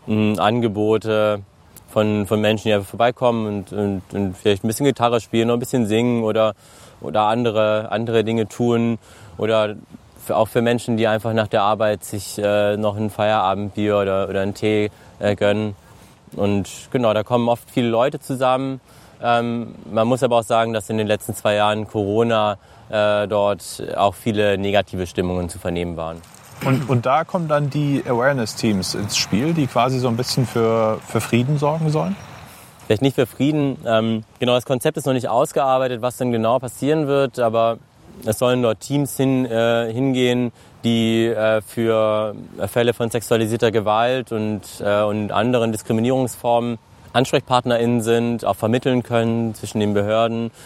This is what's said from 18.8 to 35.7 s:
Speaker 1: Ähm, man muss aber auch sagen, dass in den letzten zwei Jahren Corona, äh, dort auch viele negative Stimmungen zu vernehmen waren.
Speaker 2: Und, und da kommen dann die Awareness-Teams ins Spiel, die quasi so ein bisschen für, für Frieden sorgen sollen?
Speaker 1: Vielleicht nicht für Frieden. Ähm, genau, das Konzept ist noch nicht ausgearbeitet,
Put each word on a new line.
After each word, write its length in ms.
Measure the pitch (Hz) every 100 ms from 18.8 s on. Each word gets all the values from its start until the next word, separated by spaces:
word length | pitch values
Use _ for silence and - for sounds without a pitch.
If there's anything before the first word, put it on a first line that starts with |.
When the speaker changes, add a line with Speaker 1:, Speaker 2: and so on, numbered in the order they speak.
| - - - -
Speaker 1:
Ähm, 520 | 120 117 117 117 113 - -
man 160 | 107 113
muss 160 | 127
aber 160 | 127 117
auch 40 |
sagen, 320 | 113 117 113
dass 160 | 113 -
in 80 | 110
den 80 | 104
letzten 280 | 107 -
zwei 200 | 110 110
Jahren 340 | 104 104 107 107
Corona, 680 | 110 98 107 117 113 107 98 - - -
äh, 380 | 107 104 104 101
dort 560 | 104 101 101 - - - -
auch 180 | 101
viele 440 | 92 120 104 104 98
negative 480 | 98 101 92 92 90
Stimmungen 420 | - 90 90 87
zu 100 | 90
vernehmen 380 | 90 87 87 82
waren. 240 | 80 82 - - - -
Speaker 2:
Und, 240 | 135 131 135
und 180 | 127 127
da 180 | 147
kommen 240 | 165 185 160
dann 200 | 147 147
die 340 | 151 147 139 -
Awareness-Teams 840 | 120 131 139 107 - 113 98 90
ins 220 | - 104 -
Spiel, 360 | - 95 147
die 140 | 165 131
quasi 320 | 123 123 131
so 100 | 127
ein 80 | 113
bisschen 300 | 127 - 120
für, 520 | 120 113 113 110 107 -
für 140 | 117
Frieden 380 | - 117 127 151
sorgen 320 | 147 160 156
sollen? 260 | 151 175 196 - - - - - - -
Speaker 1:
Vielleicht 160 | 107
nicht 140 | 135 139
für 100 | 123
Frieden. 500 | - 135 151 139 -
Ähm, 400 | 117 113 113 110 110 -
genau, 160 | 123
das 100 | 123
Konzept 320 | - 127 156 160
ist 100 | 143
noch 60 |
nicht 160 | 127 120
ausgearbeitet, 760 | 117 156 - 135